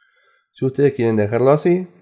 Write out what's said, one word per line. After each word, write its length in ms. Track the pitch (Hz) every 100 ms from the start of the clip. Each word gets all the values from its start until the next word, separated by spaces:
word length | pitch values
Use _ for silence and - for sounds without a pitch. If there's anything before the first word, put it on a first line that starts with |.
| _ _ _ _ _
Si 120 | - 135
ustedes 280 | 131 143
quieren 240 | - 113 110
dejarlo 340 | 104 117 131
así, 380 | 151 180 180 180 _